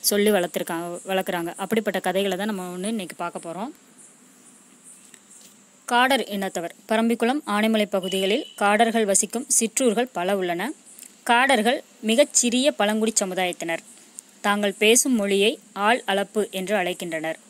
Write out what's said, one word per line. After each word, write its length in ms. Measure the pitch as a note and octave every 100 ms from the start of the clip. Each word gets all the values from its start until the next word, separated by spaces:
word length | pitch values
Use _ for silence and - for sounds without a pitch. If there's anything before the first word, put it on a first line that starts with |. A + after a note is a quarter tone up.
சொல்லி 300 | - G#3 G#3
வளர்த்துருக்காங்க, 680 | G#3 F3 F#3+ F3 E3 F3 F3 -
வளர்க்குறாங்க. 480 | F#3+ F#3 F3+ E3+ -
அப்படிப்பட்ட 440 | G3 A3 G#3 F#3+
கதைகளை 360 | F#3 F#3 G3+ F#3
தான் 100 | G#3
நம்ம 240 | G3+ F3+
வந்து 180 | F3+ F#3+
இன்னைக்கு 280 | A3+ F3 -
பார்க்க 220 | F3 F3+
போறோம். 300 | E3+ E3 A#3+ E4 _ _ - - - _ - - _ - - - - - _ - - - _ _ -
காடர் 360 | A#3+ B3+ C4+ -
இனத்தவர். 460 | G3+ G3 F#3 E3+ - -
பரம்பிக்குளம், 520 | A3 A3+ A#3 A#3 C#4+ B3+
ஆனைமலை 400 | G#3 A3 A3 G#3
பகுதிகளில் 600 | G3+ F#3 F#3+ F#3+ A3+ - -
காடர்கள் 460 | G3+ G#3 A#3 A3+
வசிக்கும் 420 | G#3+ G3 G3+ A#3 C4+
சிற்றூர்கள் 600 | - A3+ - C4 G3+ B3+
பல 240 | - F3+ G3+
உள்ளன. 260 | F#3 E3+ G#3 - - - - - -
காடர்கள் 520 | A#3+ C4 C4 G#3+ C#4 - -
மிகச்சிறிய 720 | G#3+ A#3 D4 - A#3+ A#3+ C#4
பழங்குடி 400 | C#4 G#3 A3 A3
சமுதாயத்தினர். 680 | A3 G3 F#3 F3+ F3 E3+ E3 - - - - _ -
தாங்கள் 320 | G#3 G#3 G#3
பேசும் 420 | G3 G#3+ A#3+ C#4+
மொழியை 380 | B3 G3+ G3 G3+ D4 -
ஆள் 300 | - G#3 B3 A#3
அளப்பு 420 | G3 G3 A3 G3+
என்று 260 | - F#3 G#3
அழைக்கின்றனர். 640 | F3+ F3+ F3+ D#3+ D#3+ D#3+ -